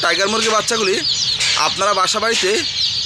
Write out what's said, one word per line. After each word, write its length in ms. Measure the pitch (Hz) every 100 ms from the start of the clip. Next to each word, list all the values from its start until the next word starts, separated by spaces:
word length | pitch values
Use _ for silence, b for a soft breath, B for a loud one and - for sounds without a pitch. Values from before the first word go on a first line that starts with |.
টাইগার 260 | 170 170 196
মুরগির 240 | 220 220 214
বাচ্চাগুলি 380 | 208 226 196 226 - - - - - - 151
আপনারা 260 | 147 196 190
বাসা 180 | 185 214
বাড়িতে 300 | 220 233 185 220 311 - - -